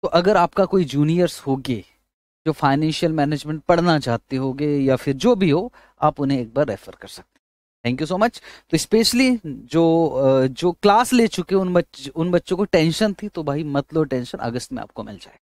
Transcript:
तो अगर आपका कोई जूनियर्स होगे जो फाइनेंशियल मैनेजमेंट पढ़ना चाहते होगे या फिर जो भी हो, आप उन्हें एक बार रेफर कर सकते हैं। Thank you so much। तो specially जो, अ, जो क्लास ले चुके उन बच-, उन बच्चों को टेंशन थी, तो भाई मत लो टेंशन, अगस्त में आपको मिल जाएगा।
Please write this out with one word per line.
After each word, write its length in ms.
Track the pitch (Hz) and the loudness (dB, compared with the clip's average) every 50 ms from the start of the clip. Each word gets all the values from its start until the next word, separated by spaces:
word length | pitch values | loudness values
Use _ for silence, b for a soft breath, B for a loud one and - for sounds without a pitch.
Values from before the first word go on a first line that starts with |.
| - | -6
तो 60 | 170 | 0
अगर 280 | - 170 180 185 214 | 0 2 2 4 2
आपका 280 | 185 175 165 _ - 190 | 2 2 0 _ -2 -2
कोई 200 | 180 - 190 180 | 0 0 -2 -2
जूनियर्स 560 | 135 123 143 147 151 160 175 180 170 - - | 0 0 0 0 2 2 0 0 -2 -2 -6
होगे 440 | - 139 135 135 127 - 127 107 90 _ _ _ _ _ _ _ _ _ _ _ _ | -4 -4 -4 -4 -2 -6 -6 -6 -8 _ _ _ _ _ _ _ _ _ _ _ _
जो 60 | 156 151 | -6 -4
फाइनेंशियल 600 | - - 143 135 143 156 156 156 - - 165 160 | 0 2 2 2 2 0 -2 -2 -2 -2 -2 0
मैनेजमेंट 500 | 156 143 143 151 143 - 151 156 156 - | 0 0 -2 -2 -4 -6 -8 -10 -10 0
पढ़ना 360 | _ 180 170 170 175 165 151 | _ 2 2 4 2 2 0
चाहते 380 | 131 127 117 117 _ _ 135 | 0 -2 -4 -4 _ _ -6
होगे 420 | 131 131 135 131 139 147 147 147 143 | -4 -4 -4 -4 -4 -2 -2 0 0
या 180 | 135 135 131 | 2 2 0
फिर 180 | 127 - - 135 | 0 0 -4 -4
जो 200 | 135 151 233 247 | 0 2 2 2
भी 160 | 196 190 175 | 2 2 2
हो, 220 | 143 165 202 247 b b b b b b 143 | 2 0 -2 -6 b b b b b b -2
आप 180 | 151 147 - | -2 0 0
उन्हें 200 | 147 135 139 131 | -2 -2 -2 -2
एक 140 | 123 110 113 | -4 -4 -2
बार 120 | 135 147 | -2 -2
रेफर 280 | 135 104 95 - - 92 | -2 -2 -8 -10 -20 -20
कर 140 | _ - 98 | _ -20 -20
सकते 220 | - - - _ | -20 -20 -20 _
हैं। 60 | _ _ _ _ _ _ _ _ _ | _ _ _ _ _ _ _ _ _
Thank 320 | _ _ 120 123 131 156 156 | _ _ -6 -4 -4 -4 -6
you 100 | 185 185 | -2 0
so 100 | 214 240 | 0 0
much। 140 | - - B B B B B B | 0 -4 B B B B B B
तो 60 | - | -2
specially 640 | 160 - - - 214 226 214 - 240 262 254 254 226 _ | -2 -2 2 2 2 2 2 2 2 2 2 2 0 _
जो, 600 | 160 135 - - - - 160 165 165 160 165 165 | -10 -12 -12 -14 -4 0 2 4 4 4 2 2
अ, 400 | 151 - 127 139 135 135 135 131 | 0 0 2 2 4 4 4 2
जो 260 | 131 131 - 165 180 170 | 2 -2 0 -2 -2 -2
क्लास 400 | _ - 202 202 220 247 - - | _ 4 4 6 6 4 4 4
ले 160 | 247 233 220 | 2 2 2
चुके 260 | - - 175 - 190 | 0 -4 -6 -2 -2
उन 180 | 196 190 185 180 | -2 0 2 2
बच-, 380 | 175 - _ _ - 135 143 | 0 0 _ _ -16 -16 -12
उन 200 | - 165 165 180 | -6 -4 -2 0
बच्चों 260 | 180 175 - - 185 | 0 -2 0 -2 -2
को 80 | - 208 | -2 -2
टेंशन 500 | - - 180 156 165 160 - 220 214 196 | 2 2 2 2 2 2 0 0 -2 -2
थी, 140 | - - 208 | -4 -10 -10
तो 140 | _ - 165 | _ -8 -6
भाई 220 | 147 139 147 165 | -4 -4 -4 -4
मत 300 | 151 139 139 139 _ - | -2 -2 -4 -4 _ -2
लो 100 | 160 156 | -2 -2
टेंशन, 340 | 147 131 127 123 123 - - | 0 -2 -6 -4 -6 -10 -8
अगस्त 340 | - 120 117 127 - - 131 | -8 -6 -6 -6 -8 -8 -12
में 100 | 120 107 | -12 -12
आपको 200 | 101 _ - 110 | -12 _ -14 -14
मिल 160 | 107 104 92 | -14 -14 -18
जाएगा। 260 | - - _ _ _ _ | -20 -20 _ _ _ _